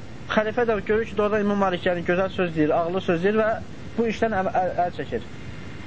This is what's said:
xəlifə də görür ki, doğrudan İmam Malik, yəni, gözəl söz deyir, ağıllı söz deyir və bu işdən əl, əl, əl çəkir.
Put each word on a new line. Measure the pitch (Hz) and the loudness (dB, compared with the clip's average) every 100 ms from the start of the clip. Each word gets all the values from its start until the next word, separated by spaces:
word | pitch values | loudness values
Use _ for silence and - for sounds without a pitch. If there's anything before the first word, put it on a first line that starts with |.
| - - - | -12 -10 -2
xəlifə | - 214 214 233 | 0 2 2 2
də | 208 196 | 2 2
görür | 214 226 | 0 0
ki, | 202 | 0
doğrudan | 208 214 | 2 2
İmam | 202 202 196 | 2 2 2
Malik, | 175 185 | 2 0
yəni, | 175 175 | 0 2
gözəl | 175 190 | 2 0
söz | 196 180 160 | 0 0 2
deyir, | 151 | 2
ağıllı | 165 170 185 | 2 0 0
söz | 185 170 | 0 2
deyir | 190 220 | 2 2
və | 214 220 - - - - | 2 -2 -6 -12 -6 -2
bu | 233 | -2
işdən | - 226 196 | 0 0 2
əl, | 190 175 | 2 2
əl, | 180 160 175 | 2 2 0
əl | 165 | -2
çəkir. | 131 117 - - - - - - | -4 -6 -6 -10 -10 -12 -12 -12